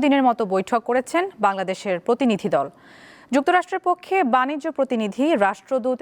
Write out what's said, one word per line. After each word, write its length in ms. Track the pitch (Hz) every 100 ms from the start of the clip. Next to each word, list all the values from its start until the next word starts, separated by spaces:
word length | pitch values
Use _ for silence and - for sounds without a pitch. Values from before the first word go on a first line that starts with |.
দিনের 220 | 285 277 254
মতো 140 | 226 202
বৈঠক 260 | 190 185 233 -
করেছেন 360 | 247 247 330 381 - 202
বাংলাদেশের 500 | 190 185 185 208 175 -
প্রতিনিধি 440 | 233 262 202 190 156
দল। 120 | 139 - - - - - -
যুক্তরাষ্ট্রের 500 | 262 285 359 339 381 359
পক্ষে 280 | 349 - 381 269 254
বাণিজ্য 300 | 262 302 320 285
প্রতিনিধি 480 | 269 233 214 208 294 285 196
রাষ্ট্রদূত 520 | 208 - 262 247 254